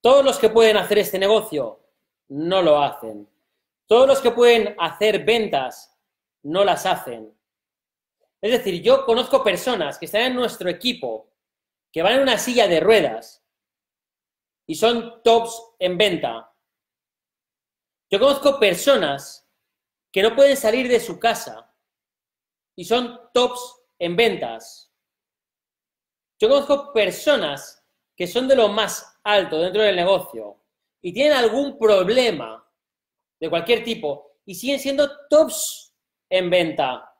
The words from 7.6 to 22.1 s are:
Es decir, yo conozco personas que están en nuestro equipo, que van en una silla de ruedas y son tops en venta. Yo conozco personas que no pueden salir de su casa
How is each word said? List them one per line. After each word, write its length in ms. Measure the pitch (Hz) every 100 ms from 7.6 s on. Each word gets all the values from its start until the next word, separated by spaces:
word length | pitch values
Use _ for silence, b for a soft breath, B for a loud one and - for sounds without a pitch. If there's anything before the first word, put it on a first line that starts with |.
| _ _ _ _ _ _ _ _
Es 120 | 202
decir, 300 | 240 202 175
yo 220 | 220 269
conozco 380 | 269 226 240 269
personas 560 | 208 175 254 233 147 -
que 60 |
están 180 | 165 208
en 140 | 254 247
nuestro 340 | 233 - 180
equipo, 600 | 175 151 139 127 110 _ _ _ _ _ _ _
que 120 | 160
van 120 | 175
en 80 | 254
una 160 | 269 226
silla 300 | - 247 202
de 100 | 165
ruedas 640 | 175 220 143 113 - _ _ _ _ _ _ _ _ _ _ _ _ _ -
y 80 |
son 480 | 156 220 240 226 -
tops 380 | 233 226 226 - - _
en 180 | 180 175
venta. 540 | 208 160 127 113 - _ _ _ _ _ _ _ _ _ _ _ _ _ _ _ _
Yo 100 | 196
conozco 400 | 262 277 285 -
personas 880 | 208 175 - 254 156 139 - - _ _ _ _ _ _ _
que 100 | 190
no 140 | 214 226
pueden 200 | 277 269
salir 320 | 220 240 247
de 120 | 240
su 180 | 220 170
casa 560 | 226 214 - 110 _ _ _ _ _